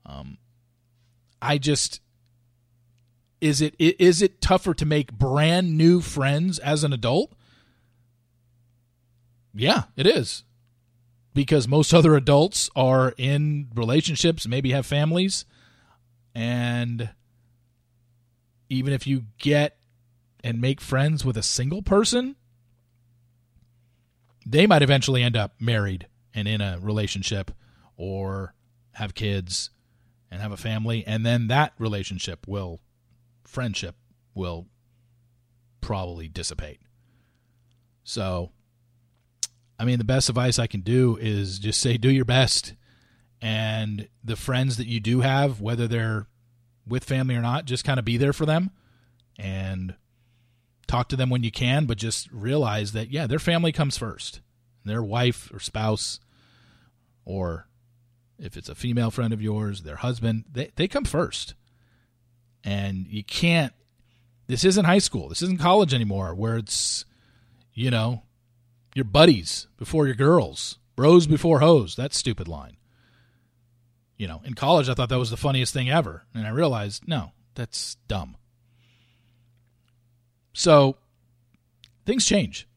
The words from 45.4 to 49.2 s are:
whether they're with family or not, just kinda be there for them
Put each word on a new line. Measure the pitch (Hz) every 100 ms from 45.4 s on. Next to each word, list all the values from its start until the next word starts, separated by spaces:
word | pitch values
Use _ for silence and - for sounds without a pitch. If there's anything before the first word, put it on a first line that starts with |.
| 143 110
whether | 107 117 117
they're | 117 113 110 107 _ _ _ _ _ -
with | 123
family | - 131 131 120
or |
not, | 117 135 156
just | 127
kinda | - 131
be | 110 117
there | 139
for | - 156
them | 156 190 _ _ _ _ _